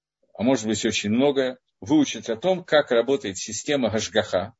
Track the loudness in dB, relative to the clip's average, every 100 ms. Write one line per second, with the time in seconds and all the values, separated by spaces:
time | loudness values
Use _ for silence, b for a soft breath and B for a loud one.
0 | _ _ _ -4 0 0 0 -2 -2 -2
1 | -2 2 2 2 -2 -4 _ -12 0 2
2 | 2 -2 -6 -4 -2 -2 2 2 4 2
3 | 2 0 -2 -8 -8 -8 -4 0 0 -2
4 | -2 0 0 0 -4